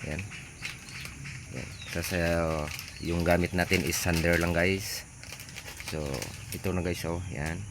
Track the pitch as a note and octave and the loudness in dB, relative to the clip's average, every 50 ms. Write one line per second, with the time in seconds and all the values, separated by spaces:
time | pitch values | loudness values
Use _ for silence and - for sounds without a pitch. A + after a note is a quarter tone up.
0 | - D2 D2 E2 G2 G#2 - - - - - - - - - - - - - - | -4 -4 -4 -4 -6 -8 -10 -12 -12 -14 -14 -10 -8 -8 -8 -10 -12 -12 -12 -10
1 | C2+ - - - - - - - - - B1+ B1+ - - - - - - - F2 | -10 -10 -10 -10 -10 -10 -10 -10 -12 -10 -8 -8 -8 -8 -10 -12 -10 -4 -4 -2
2 | E2+ - F#2 F2 E2+ E2+ E2+ E2+ E2+ D#2+ D#2+ D#2 D2+ D2 D2+ - - - - - | -2 2 2 4 4 6 4 4 4 4 2 0 0 -2 -4 -8 -8 -10 -10 -6
3 | - D#2+ E2+ E2+ E2+ E2 F2 F2 F2 E2+ - F2+ F2 - F#2+ F2+ D2 D#2 E2+ - | -2 0 2 4 6 6 6 6 6 4 4 2 4 4 4 4 4 2 0 2
4 | - F2+ E2+ E2 D#2+ E2+ F2 E2 E2+ E2+ E2+ E2 F2 F#2 F#2+ F#2+ G2 - - - | 2 4 4 4 6 6 6 6 6 4 4 6 6 4 4 2 0 -4 -6 -8
5 | - - - - - - - - - - - - - - - - - - - D#2 | -8 -10 -14 -16 -14 -14 -12 -12 -12 -12 -12 -12 -12 -12 -12 -10 -8 -6 -4 -2
6 | D#2 C#2+ C2+ A#1+ - - - - - - G2+ - - G2 F2+ F2+ E2+ F2+ F2 - | -2 -2 -2 -4 -4 -6 -8 -10 -10 -8 -8 -2 0 0 0 2 2 0 -2 0
7 | - D#2+ E2+ F2 F2+ F#2 - - D2 D#2 E2 F#2 G#2 - | -2 -2 -2 -2 -2 -4 -4 -2 -2 -2 -2 -4 -6 -8